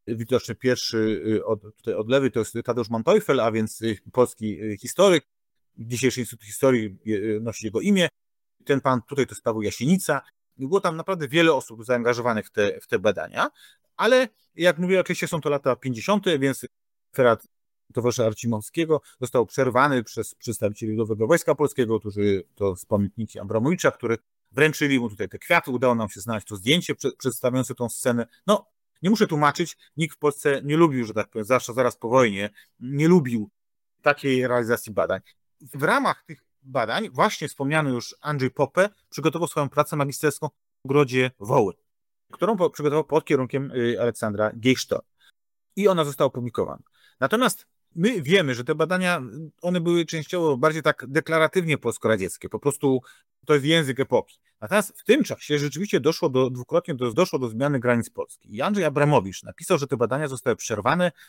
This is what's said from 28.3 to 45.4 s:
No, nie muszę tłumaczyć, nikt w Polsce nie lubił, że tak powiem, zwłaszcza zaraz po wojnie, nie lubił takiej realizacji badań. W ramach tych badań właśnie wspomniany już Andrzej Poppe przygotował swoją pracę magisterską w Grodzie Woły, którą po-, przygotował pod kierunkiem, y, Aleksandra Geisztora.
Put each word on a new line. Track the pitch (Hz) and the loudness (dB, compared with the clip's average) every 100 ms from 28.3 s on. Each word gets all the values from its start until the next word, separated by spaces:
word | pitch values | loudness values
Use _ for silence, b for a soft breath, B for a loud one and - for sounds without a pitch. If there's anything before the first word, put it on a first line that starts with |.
| b b | b b
No, | 208 - _ _ _ | -2 -2 _ _ _
nie | 175 | 0
muszę | 220 185 | 2 2
tłumaczyć, | 151 147 143 170 - b 147 | 2 2 2 -4 -8 b -6
nikt | 160 - | -6 -2
w | |
Polsce | 147 - 147 135 | -2 0 0 0
nie | 139 156 | 0 4
lubił, | 165 131 110 | 4 2 -2
że | |
tak | 104 - | -4 -4
powiem, | 113 104 | -4 0
zwłaszcza | 127 - | 0 0
zaraz | 117 123 - | 0 0 -2
po | 113 | 0
wojnie, | 131 120 98 104 b b - | 4 4 2 -6 b b -14
nie | 123 143 160 | -6 2 6
lubił | 180 123 117 104 _ _ _ _ _ | 6 4 -2 -6 _ _ _ _ _
takiej | 147 139 139 127 127 | 0 0 0 0 2
realizacji | 123 113 117 - | 0 0 -2 -2
badań. | 98 85 95 - b _ _ | -2 -2 -2 -8 b _ _
W | 139 139 | -16 -4
ramach | 160 254 220 - - | 0 2 0 -4 -8
tych | 147 _ _ | -20 _ _
badań | 131 131 110 147 202 | -6 -2 -2 -2 -4
właśnie | 131 208 - 151 | 0 0 0 -8
wspomniany | - 139 156 143 | -6 -2 0 0
już | 120 - - | -4 -8 -12
Andrzej | 147 147 131 | -8 -2 -2
Poppe | - 135 180 202 _ _ | 0 0 2 0 _ _
przygotował | - 151 165 170 | -4 -2 -2 -4
swoją | 156 143 | -2 -2
pracę | 147 147 151 | 0 0 -2
magisterską | 143 - 151 - 151 - _ _ 131 | -4 -2 -2 -2 -8 -12 _ _ 0
w | |
Grodzie | 143 131 127 127 - | 2 2 2 0 -2
Woły, | 101 135 98 - _ _ _ _ _ | 0 2 2 -2 _ _ _ _ _
którą | - 180 202 | -4 -2 2
po-, | 170 | 0
przygotował | - 147 151 | 0 -2 0
pod | 143 156 - | 0 0 2
kierunkiem, | 135 127 135 139 | 0 0 -4 -4
y, | 127 117 101 | -2 -2 0
Aleksandra | 117 - 113 101 107 117 | -2 -2 -4 -2 -2 0
Geisztora. | 127 123 - - - _ b b | 2 2 0 -6 -6 _ b b